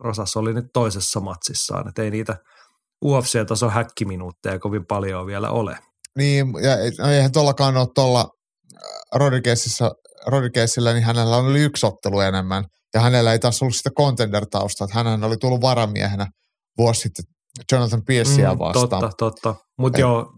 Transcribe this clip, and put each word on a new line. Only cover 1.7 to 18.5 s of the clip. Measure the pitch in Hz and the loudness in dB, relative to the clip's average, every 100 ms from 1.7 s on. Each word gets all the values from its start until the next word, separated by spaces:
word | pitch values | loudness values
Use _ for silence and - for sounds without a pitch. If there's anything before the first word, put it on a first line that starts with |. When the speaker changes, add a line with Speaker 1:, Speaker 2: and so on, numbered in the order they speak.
| 98 92 | -6 -8
Speaker 1:
että | 92 | -6
ei | 107 | -4
niitä | 110 113 104 _ _ _ _ _ _ | -4 -6 -8 _ _ _ _ _ _
U | 143 139 | 0 0
F | |
C-tason | - 120 104 110 120 | 0 -2 -2 -2 0
häkkiminuutteja | 113 113 - 98 92 90 - 101 95 | 0 -4 -6 -6 -6 -10 -8 -6 -6
kovin | 107 104 87 | -4 -6 -4
paljon | 101 98 92 92 | -4 -4 -6 -8
vielä | 98 107 | -6 -4
ole. | 117 101 - - _ - 135 | -2 -4 -8 -16 _ -12 -2
Speaker 2:
Niin, | 143 139 131 82 | 0 2 0 0
ja | 131 120 | 0 2
ei-, | 113 - | 0 -2
no | 143 | 2
eihän | 143 135 | 4 4
tollakaan | 151 147 135 139 131 | 4 2 4 2 2
ole | 123 | 2
tolla, | - 131 123 | 2 4 4
äh, | - _ _ _ - - - - - | 0 _ _ _ -20 -20 -18 -18 -4
Rodriguezissa, | 120 139 127 123 117 120 - 117 - _ - - | 2 2 2 2 0 -2 -2 -2 -2 _ -12 -2
Rodriguezilla, | 135 123 123 117 - 120 | 0 0 0 0 2 0
niin | 117 | 2
hänellä | 117 117 113 120 | 2 2 2 2
on | 131 143 | 4 2
yksi | 151 - 110 | 2 2 -2
ottelu | - 101 101 | -2 -2 0
enemmän. | 95 95 92 95 98 _ _ | 0 0 -2 -4 -6 _ _
Ja | 110 | 2
hänellä | 120 123 117 | 4 4 4
ei | 113 | 2
taas | 123 113 | 0 0
ollut | 131 113 | -2 -2
sitä | - | -2
contender-taustaa, | - 143 120 110 104 104 101 101 - | 0 2 2 0 -2 -2 -2 -4 -4
että | 98 110 | -4 -2
hänhän | 117 110 | 0 0
oli | 110 113 | -2 -2
tullut | 131 123 | 0 2
varamiehenä | 127 120 110 104 98 98 98 - _ _ _ - | 2 2 0 -2 -4 -4 -6 -10 _ _ _ 0
vuosi | 117 117 | 2 0
sitten | 104 - 85 _ _ - - | -4 -8 -14 _ _ -16 0
Jonathan | 127 117 113 107 | 0 2 0 0
Pearcea | 123 135 139 98 | 0 4 4 4